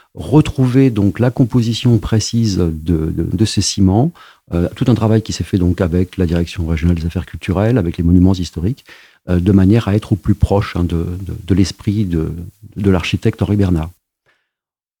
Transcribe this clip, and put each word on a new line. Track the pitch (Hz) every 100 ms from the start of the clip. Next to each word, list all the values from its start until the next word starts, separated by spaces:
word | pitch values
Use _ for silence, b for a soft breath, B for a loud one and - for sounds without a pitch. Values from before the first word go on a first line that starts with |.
| b
retrouver | - - 151 - - 127 131 135
donc | 104 98 90
la | 123
composition | - 123 123 117 110 123 113
précise | - 110 - 117 113 92
de, | 87
de, | 78 80 80 80 82 82
de | 92 107
ces | -
ciments. | - - 95 101 165 - B B -
Euh, | 87 87 -
tout | 233
un |
travail | 131 110 110
qui | -
s'est | -
fait | - 98
donc | 90 87
avec | 90 87 90 -
la | 85
Direction | 85 85 - 82
régionale | 80 85 85
des | 82
affaires | 92 -
culturelles, | 82 - 90 110 123
avec | 85 85
les |
monuments | 87 90 92
historiques, | 92 87 80 90 143 - B B B -
euh, | 90
de | 92
manière | 95 92 113 98
à | 104
être | -
au | 98
plus | - 101
proche, | - 101 107 87
hein, |
de, | 87 85 87 90
de, | 87 82 -
de | 95
l'esprit | 92 - - 104 95
de, | 85 78 80 87 - - -
de | 101
l'architecte | 90 - 98 113 -
Henri | 101 104
Bernard. | 95 82 80 - _ _ _ _ _ _ _ _ _ _